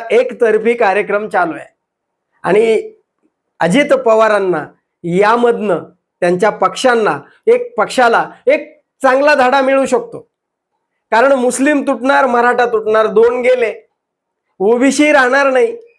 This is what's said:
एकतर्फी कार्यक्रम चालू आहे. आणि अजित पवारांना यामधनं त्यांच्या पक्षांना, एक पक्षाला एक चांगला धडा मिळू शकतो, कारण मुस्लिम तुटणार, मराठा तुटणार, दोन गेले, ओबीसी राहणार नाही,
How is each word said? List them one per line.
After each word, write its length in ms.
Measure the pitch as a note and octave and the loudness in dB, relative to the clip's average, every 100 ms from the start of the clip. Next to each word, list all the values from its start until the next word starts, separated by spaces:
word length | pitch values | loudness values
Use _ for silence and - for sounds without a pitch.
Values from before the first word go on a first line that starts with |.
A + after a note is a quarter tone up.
| - | 2
एकतर्फी 640 | A3 B3 A3 A#3 G#3+ A3+ | 0 0 -2 0 0 0
कार्यक्रम 540 | A#3 G#3+ F#3+ F#3+ G#3 G#3+ | 0 0 0 -2 -4 -4
चालू 240 | G3 E3+ | -4 -4
आहे. 180 | C#3+ - _ _ _ _ _ _ _ | -6 -16 _ _ _ _ _ _ _
आणि 480 | E3 G3+ A3+ A3 - - _ _ _ _ _ - | -2 0 2 0 -4 -16 _ _ _ _ _ -6
अजित 320 | E3+ G#3+ - - | 0 0 2 0
पवारांना 680 | A3+ A3 A3 G#3 F#3+ E3 C#3+ _ _ _ | 2 2 2 0 -2 -4 -6 _ _ _
यामधनं 800 | E3+ F3 G#3 A#3+ A#3+ G#3+ G#3 E3 - _ _ - | -4 0 2 2 0 0 -2 -4 -6 _ _ -6
त्यांच्या 280 | F3 F3+ G#3+ | -2 0 0
पक्षांना, 640 | F#3+ F#3+ - C4 A#3 G3+ C#3+ - _ - | 0 -4 0 0 0 0 -4 -10 _ 0
एक 280 | B3 A#3+ - | 0 0 -6
पक्षाला 480 | G3 - B3 G#3 D#3+ - - | -4 0 2 2 -2 -6 -2
एक 240 | D4 - - _ _ | -2 -4 -20 _ _
चांगला 340 | C4 C4 C#4+ | 0 2 2
धडा 260 | C#4+ B3+ C#4 | 2 2 2
मिळू 240 | C4 C4+ C4 | 0 0 0
शकतो, 320 | B3 - - - _ _ _ _ _ _ _ - | -2 -4 -16 -20 _ _ _ _ _ _ _ -4
कारण 200 | A3 C4+ | 0 2
मुस्लिम 500 | C4+ B3 B3 C4+ D4 C4+ | 2 0 0 0 0 -2
तुटणार, 400 | A#3+ B3+ C#4 C4+ | -4 0 0 0
मराठा 400 | A#3+ A#3+ B3 B3 | 0 0 0 0
तुटणार, 400 | A3 G#3 G#3+ G#3+ | -2 -2 0 0
दोन 340 | G3+ A#3 B3+ | 2 2 2
गेले, 300 | B3 B3+ A3+ - - _ _ _ _ _ _ - | 0 0 -2 -6 -16 _ _ _ _ _ _ -4
ओबीसी 520 | F#3+ A#3+ C4+ C4+ D4+ | 0 2 2 2 2
राहणार 380 | D4 B3 C4+ C#4 | 2 2 2 0
नाही, 260 | B3+ A#3 A#3 - | 0 0 -4 -16